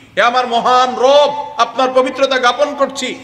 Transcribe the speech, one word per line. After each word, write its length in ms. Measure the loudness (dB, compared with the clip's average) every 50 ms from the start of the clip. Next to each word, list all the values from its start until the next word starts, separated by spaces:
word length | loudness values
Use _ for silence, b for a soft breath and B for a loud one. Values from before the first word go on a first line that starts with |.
| -20 -8 -2
হে 60 | 0 0
আমার 240 | 2 2 0 -2
মহান 500 | 0 -2 -2 0 2 2 2 2 0 0
রব, 580 | 0 2 4 4 4 4 2 0 -4 -8 -8 -4
আপনার 320 | -4 -4 -2 -2 -2 -2 0 2
পবিত্রতা 440 | 2 0 0 0 -2 -2 0 0 0
জ্ঞাপন 360 | 0 0 0 0 -2 -4 -2
করছি, 440 | -2 -4 -4 -4 -6 -8 -8 -10 -12